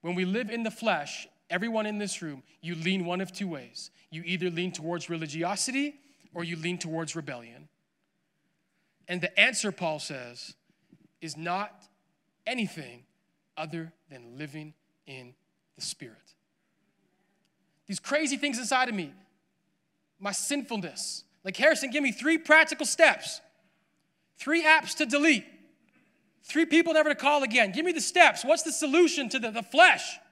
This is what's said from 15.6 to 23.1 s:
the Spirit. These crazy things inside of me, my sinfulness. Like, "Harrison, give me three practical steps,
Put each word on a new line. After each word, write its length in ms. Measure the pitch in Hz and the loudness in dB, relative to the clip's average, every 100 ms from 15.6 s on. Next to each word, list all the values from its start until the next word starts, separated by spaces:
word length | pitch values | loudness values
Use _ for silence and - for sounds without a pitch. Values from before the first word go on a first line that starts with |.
| _ | _
the 80 | - | -14
Spirit. 520 | - - 123 107 _ _ _ _ _ _ _ _ _ _ _ _ _ _ _ _ _ | -12 -12 -16 -18 _ _ _ _ _ _ _ _ _ _ _ _ _ _ _ _ _
These 120 | 196 | -12
crazy 380 | - 285 302 254 | -2 -2 0 -2
things 220 | 285 233 | -4 -4
inside 300 | 233 262 254 | 0 0 2
of 60 | |
me, 180 | 208 151 - _ _ _ _ _ _ _ _ _ _ | -2 -6 -12 _ _ _ _ _ _ _ _ _ _
my 100 | 202 | -6
sinfulness. 960 | 196 - 285 233 220 175 - - - - _ | -4 -2 -4 -4 -6 -6 -8 -10 -10 -14 _
Like, 140 | 190 190 | -10 4
"Harrison, 340 | 277 320 269 | 4 4 0
give 140 | 269 | 0
me 80 | 277 | -2
three 260 | - 269 320 | -2 0 0
practical 480 | 320 302 311 - 285 | 6 6 6 0 -4
steps, 540 | - 320 | 6 6